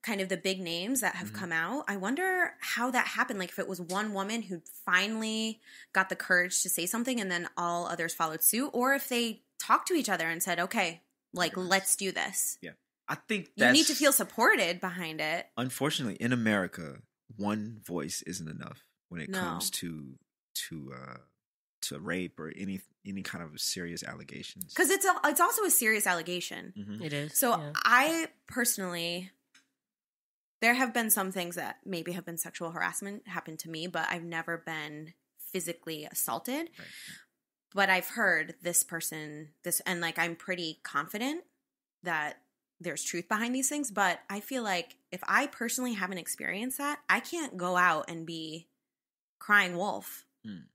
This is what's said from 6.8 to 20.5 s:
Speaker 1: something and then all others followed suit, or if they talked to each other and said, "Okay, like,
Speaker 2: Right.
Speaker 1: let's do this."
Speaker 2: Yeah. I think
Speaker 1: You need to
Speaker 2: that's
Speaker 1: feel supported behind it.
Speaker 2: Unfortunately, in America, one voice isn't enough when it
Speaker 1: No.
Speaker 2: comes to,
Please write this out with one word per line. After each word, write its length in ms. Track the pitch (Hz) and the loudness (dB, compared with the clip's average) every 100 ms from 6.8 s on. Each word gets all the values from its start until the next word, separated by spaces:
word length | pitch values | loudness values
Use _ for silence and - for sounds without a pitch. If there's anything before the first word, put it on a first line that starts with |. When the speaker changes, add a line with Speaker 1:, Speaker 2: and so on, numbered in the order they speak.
| 170 | 0
Speaker 1:
something 340 | 226 240 240 | 0 0 0
and 100 | 196 | 0
then 180 | 175 175 - | -2 -2 -2
all 300 | 175 175 175 | 0 0 -2
others 280 | 170 165 | -2 -2
followed 280 | - 160 160 | 0 -2 2
suit, 280 | - 220 285 | 2 2 0
or 220 | 240 254 | 2 4
if 140 | 269 - | 2 2
they 340 | 240 233 220 _ _ | 0 0 -4 _ _
talked 300 | - 277 - | 2 2 4
to 60 | |
each 140 | 349 233 | 2 2
other 200 | 180 165 | 0 0
and 120 | 165 | 0
said, 160 | 190 170 | 0 2
"Okay, 420 | 185 226 180 165 _ _ _ | 2 2 0 -2 _ _ _
like, 220 | - 170 - | 0 0 2
Speaker 2:
Right. 100 | 185 | 2
Speaker 1:
let's 300 | 190 190 - | 2 4 2
do 160 | 196 | 2
this." 460 | 180 71 - - - | 0 -2 0 -2 -4
Speaker 2:
Yeah. 100 | 85 - _ _ - | -12 -16 _ _ -8
I 80 | 147 | -8
think 340 | - 214 160 - | -2 -4 -4 4
Speaker 1:
You 140 | 247 | 6
need 100 | 269 311 | 8 6
to 20 | |
Speaker 2:
that's 100 | 277 | 6
Speaker 1:
feel 120 | 285 | 6
supported 680 | 269 190 - 240 381 175 180 | 6 0 4 6 6 4 0
behind 400 | 185 180 165 160 | -4 -6 -6 -2
it. 280 | 156 165 - - | -2 -2 -4 -4
Speaker 2:
Unfortunately, 580 | 127 - 139 156 127 - | -4 0 0 0 -2 0
in 160 | 117 | 2
America, 680 | 123 110 104 90 - 78 67 - _ _ 110 | 4 4 4 2 -4 -10 -12 -18 _ _ -4
one 440 | 101 107 107 110 | -2 -2 -4 -10
voice 420 | - 87 73 - | -6 -4 -4 -6
isn't 260 | - 87 78 | -6 -8 -8
enough 380 | - - - _ _ _ | -10 -12 -14 _ _ _
when 120 | 175 | -10
it 80 | - | -6
Speaker 1:
No. 100 | 190 | -4
Speaker 2:
comes 280 | 180 175 - | -4 -2 -4
to, 480 | - 175 160 143 - _ _ _ | -4 -6 -8 -12 -18 _ _ _